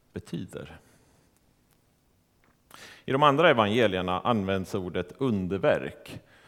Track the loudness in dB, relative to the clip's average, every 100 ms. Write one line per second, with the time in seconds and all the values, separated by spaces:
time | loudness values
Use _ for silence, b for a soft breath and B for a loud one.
0 | _ -18 -12 -10 -10 -14 -16 -20 b b
1 | b b b _ _ _ _ _ _ _
2 | _ _ _ _ _ _ _ B B B
3 | -4 2 4 6 6 6 4 2 2 0
4 | -2 -2 0 0 0 -2 -4 -6 -6 -6
5 | -6 -4 -2 -2 -2 -2 0 0 -2 -12
6 | -16 -18 b b